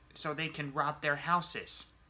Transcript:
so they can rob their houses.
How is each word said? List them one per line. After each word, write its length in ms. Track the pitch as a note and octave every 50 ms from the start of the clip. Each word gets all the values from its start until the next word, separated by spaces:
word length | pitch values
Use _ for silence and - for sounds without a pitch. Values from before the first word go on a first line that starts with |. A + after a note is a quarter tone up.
| - - -
so 200 | - - D#3 D3
they 140 | D3 D#3+
can 260 | D#3 - D#3 D3 C#3 C3+
rob 280 | D3+ C#3+ D3 D3 -
their 140 | - D3 C#3+
houses. 720 | C#3+ C#3+ E3 F3 F3+ E3 - - A2 F2+ - - - - - - - -